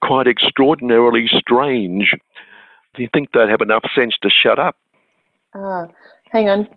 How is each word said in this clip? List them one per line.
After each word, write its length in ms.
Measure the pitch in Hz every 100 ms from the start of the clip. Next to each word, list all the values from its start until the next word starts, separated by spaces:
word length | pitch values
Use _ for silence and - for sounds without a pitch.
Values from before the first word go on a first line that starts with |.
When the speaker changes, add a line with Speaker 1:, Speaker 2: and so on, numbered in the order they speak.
Speaker 1:
quite 260 | - 135 123
extraordinarily 1000 | 107 - - 135 156 123 117 120 117 113 101
strange. 800 | - 120 143 127 92 92 101 - _ - - - - _ _
Do 80 | -
you 60 | 120
think 200 | 151 139
they'd 160 | 120 107
have 120 | 110
enough 220 | 107 110 -
sense 220 | - 117 -
to 80 | 98
shut 300 | - 117 113
up? 160 | 185 - _ _ _ _ _ _ _
Speaker 2:
Uh, 340 | 196 196 180 170 _ _ _ _
hang 180 | 226 202
on. 200 | 202 208